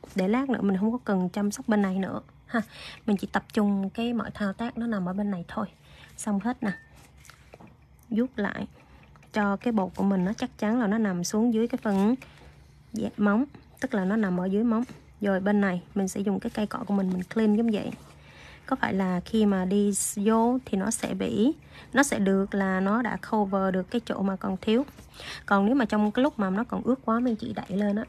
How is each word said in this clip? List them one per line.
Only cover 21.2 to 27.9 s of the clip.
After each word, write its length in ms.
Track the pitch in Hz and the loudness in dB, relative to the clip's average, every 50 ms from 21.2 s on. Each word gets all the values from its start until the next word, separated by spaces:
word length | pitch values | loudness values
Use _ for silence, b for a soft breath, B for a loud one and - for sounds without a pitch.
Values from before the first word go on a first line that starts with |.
| 190 - 233 202 214 277 330 B B B B B B B - | -2 -2 0 2 2 2 2 B B B B B B B 2
nó 100 | 247 285 | 2 2
sẽ 160 | 277 - 220 | 2 2 2
được 360 | 196 190 190 196 196 202 - | 2 2 4 2 2 0 0
là 240 | 202 196 190 185 185 | 0 0 0 0 0
nó 220 | 190 196 208 233 | 0 0 0 0
đã 160 | 247 208 - 175 - - | 0 -2 -4 -6 -6 -2
cover 420 | 233 220 208 196 190 190 190 190 185 | 0 0 0 0 0 0 0 0 0
được 180 | 190 180 - | -2 -2 -2
cái 100 | - 240 233 | -4 -6 -4
chỗ 160 | - - - | -4 -4 -2
mà 140 | 196 196 190 | 0 -2 -2
còn 220 | 185 - 196 190 185 | -2 -4 -6 -6 -4
thiếu. 240 | - 220 220 240 294 - B B B B B B B B B B B | 0 2 2 2 2 -2 B B B B B B B B B B B
Còn 200 | - 202 196 196 | 2 2 4 4
nếu 100 | 208 262 | 4 4
mà 100 | 285 240 | 4 2
trong 260 | 208 214 214 208 208 | 2 2 2 2 2
cái 120 | 208 247 254 | 2 2 2
lúc 160 | 302 302 - | 2 2 0
mà 100 | 202 190 | -2 -2
nó 140 | 185 208 247 | -2 -2 -2
còn 180 | - - 190 - | -4 -4 -4 0
ướt 120 | 226 262 262 - | 0 0 0 0
quá, 140 | - 220 233 | 0 0 0
mấy 120 | 247 254 | 0 0
anh 40 | 226 | -2
chị 180 | 214 233 226 208 | -2 -4 -6 -8
đẩy 220 | - - - 185 196 | -8 -8 -4 -2 -2
lên 180 | 208 208 | 0 0